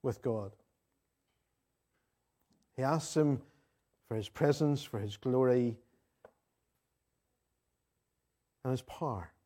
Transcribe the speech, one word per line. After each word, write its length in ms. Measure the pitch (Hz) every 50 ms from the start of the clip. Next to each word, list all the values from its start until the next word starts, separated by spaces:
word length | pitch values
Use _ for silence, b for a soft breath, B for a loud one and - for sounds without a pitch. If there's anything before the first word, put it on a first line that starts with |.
with 200 | - 131 113 -
God. 340 | - 131 113 107 101 98 - _ _ _ _ _ _ _ _ _ _ _ _ _ _ _ _ _ _ _ _ _ _ _ _ _ _ _ _ _ _ _ _ _ _ _ _ _ _ _ _ _ _ _ _
He 60 | -
asks 320 | 127 135 156 160 156 - -
him 280 | 156 151 147 139 120 b b b b b b b b b b b _ _ _
for 80 | 117
his 120 | 110 101 -
presence, 560 | _ - 147 147 143 143 156 147 143 135 -
for 160 | - - 104
his 160 | 104 104 101
glory, 640 | - - 131 127 127 131 127 123 127 120 120 110 - _ _ _ _ _ _ _ _ - - _ _ _ _ _ _ _ _ _ _ _ _ _ _ _ _ _ _ _ _ _ _ _ _ _ _ _ _ _ _ _ _ _ _ _ _ _ _ _ _ _ _ _ _ _ _
and 80 | _ 131
his 120 | 131 123
power. 500 | - - - - 170 143 117 95 85 - _ _ _